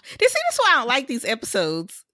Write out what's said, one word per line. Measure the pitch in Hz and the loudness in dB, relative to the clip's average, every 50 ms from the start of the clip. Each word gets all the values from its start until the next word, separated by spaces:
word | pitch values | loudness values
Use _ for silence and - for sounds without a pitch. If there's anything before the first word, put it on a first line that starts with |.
| - - - - | -14 -18 -2 2
this, | 440 508 | 2 2
see, | - 622 679 698 | 2 2 -2 -2
this | 640 | 0
is | - | 2
why | 480 415 | 4 4
I | - 285 | 4 4
don't | 226 240 | 2 2
like | 254 277 269 277 | 0 0 0 -2
these | 254 233 - | -4 -4 -2
episodes. | - 226 233 - - - 196 170 156 160 165 170 190 - - - _ | -2 -4 -4 -4 -4 -2 -2 0 0 -2 -4 -6 -10 -14 -18 -20 _